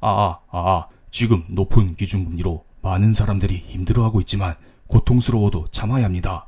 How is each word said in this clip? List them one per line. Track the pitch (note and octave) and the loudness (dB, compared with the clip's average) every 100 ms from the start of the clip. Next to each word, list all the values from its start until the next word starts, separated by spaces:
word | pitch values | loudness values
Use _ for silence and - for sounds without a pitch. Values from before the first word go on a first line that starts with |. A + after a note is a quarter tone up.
아, | A2 | 0
아, | G2+ G2+ D#2+ _ | 0 0 -2 _
아, | - | -4
아. | F2 F2+ D#2 - - | 0 -2 -2 -20 -14
지금 | - A#2 G#2+ E2+ | -4 2 2 0
높은 | F#2 F#2+ - G2 E2 | -4 4 4 4 -2
기준금리로 | F#2+ G2+ F2 E2 E2+ E2 - - | -6 -4 -6 -4 -4 -6 -10 -10
많은 | F#2+ F#2 G#2+ | -4 2 2
사람들이 | G#2 G#2+ G2+ G2 F#2 - | 2 0 0 -2 -4 -8
힘들어하고 | - F2+ A2+ A2+ A2 | -10 -2 2 2 0
있지만 | F2+ G2+ F#2 D#2+ - _ - | -2 -4 -4 -6 -14 _ 2
고통스러워도 | - - B2 A#2+ A#2 G2+ F2+ D#2 | 2 4 2 2 2 2 0 -6
참아야 | - G#2+ C3 A2+ | -6 -4 0 0
합니다. | F2+ E2+ F2 | -2 -4 -6